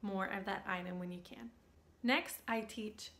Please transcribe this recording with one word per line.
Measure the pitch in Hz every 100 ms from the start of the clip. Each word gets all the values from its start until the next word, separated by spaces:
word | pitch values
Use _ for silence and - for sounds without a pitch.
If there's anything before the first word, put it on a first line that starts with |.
more | 202 196 190
of | 202 196
that | 196 -
item | 185 180 180
when | 180
you | 180
can. | 175 - 233 - - - - -
Next, | 240 277 349 - -
I | 226
teach | 214 - 214 - - -